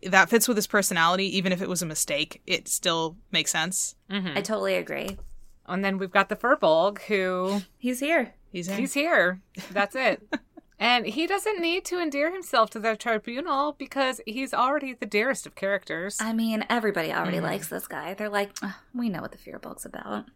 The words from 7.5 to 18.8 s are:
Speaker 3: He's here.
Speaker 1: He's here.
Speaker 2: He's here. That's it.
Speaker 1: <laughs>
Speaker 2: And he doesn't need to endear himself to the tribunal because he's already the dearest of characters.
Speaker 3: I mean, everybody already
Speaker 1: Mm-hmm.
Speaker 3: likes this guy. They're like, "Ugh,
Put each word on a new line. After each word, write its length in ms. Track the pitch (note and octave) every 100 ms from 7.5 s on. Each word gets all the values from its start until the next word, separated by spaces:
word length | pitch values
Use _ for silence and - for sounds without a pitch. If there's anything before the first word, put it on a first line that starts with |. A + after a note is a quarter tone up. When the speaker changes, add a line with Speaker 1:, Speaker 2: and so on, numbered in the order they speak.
| G3+ F#3 _
Speaker 3:
He's 220 | B3 B3+
here. 340 | C#4 E4 A#3 - _
Speaker 1:
He's 140 | F#3 F3
here. 80 | G3+
Speaker 2:
He's 180 | C4+
here. 460 | C#4+ D#4 C4+ F3 F#3 _ - -
That's 260 | F#3+ G3+ C4
it. 260 | B3 F3+ -
Speaker 1:
<laughs> 60 | - _ - _ _
Speaker 2:
And 300 | A#3 B3 A3
he 220 | A3 E4
doesn't 320 | G4 G#4+ G4+
need 240 | E4+ F4 -
to 140 | F4+
endear 320 | E4 C#4 D4+
himself 360 | F#4+ F4 B3 A3
to 100 | A3+
the 160 | A3 A3
tribunal 800 | B3 A3 A3+ A#3+ E4+ C#4 D4 C#4+
because 420 | C4+ C#4 C4 B3+ -
he's 260 | G#3+ C4+
already 400 | - B3+ D4 C#4
the 140 | B3 G#3
dearest 400 | G#3 A#3+ A#3+ D3+
of 80 |
characters. 640 | - G3 G3 - D#3+ F#3 -
Speaker 3:
I 120 | A3
mean, 340 | A3+ A3+ A3 -
everybody 440 | A#3+ G#3+ F#3 D#3+
already 240 | E3 E3+ F3
Speaker 1:
Mm-hmm. 100 | E3
Speaker 3:
likes 220 | - D#3
this 180 | F#3 -
guy. 260 | C#3 D#3
They're 140 | G3 G#3+
like, 220 | G3+ G3+ -
"Ugh, 120 | G3+ F#3